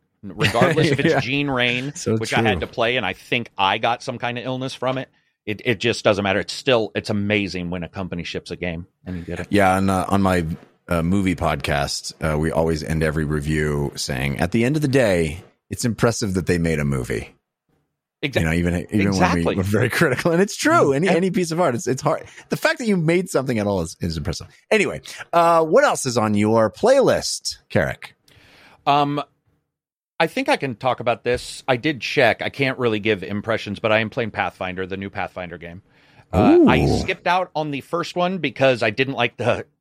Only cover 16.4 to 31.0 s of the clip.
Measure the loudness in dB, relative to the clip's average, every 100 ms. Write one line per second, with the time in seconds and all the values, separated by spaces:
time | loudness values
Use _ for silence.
16.4 | 0 0 0 0 0 -2 -4 -6 -8 _
17.4 | _ _ _ _ _ _ _ _ -4 -2
18.4 | 0 2 0 -2 -2 0 2 2 2 2
19.4 | 0 0 0 0 0 2 0 2 0 2
20.4 | 0 0 2 4 4 2 2 2 0 0
21.4 | -2 0 0 0 -2 -2 -2 -2 -6 -20
22.4 | -8 0 0 0 0 2 2 0 0 -2
23.4 | 0 0 0 0 -2 -4 -6 -4 -6 -6
24.4 | -10 -20 _ 0 0 -4 -12 -16 -2 2
25.4 | 4 4 4 4 4 2 -2 0 2 4
26.4 | 4 4 2 2 4 6 6 2 0 -6
27.4 | -8 -10 _ 0 0 -4 -14 _ _ _
28.4 | -20 -20 -20 _ 0 2 2 -2 -8 _
29.4 | _ _ _ _ _ _ _ -2 -2 0
30.4 | 0 0 -2 -4 -2 -2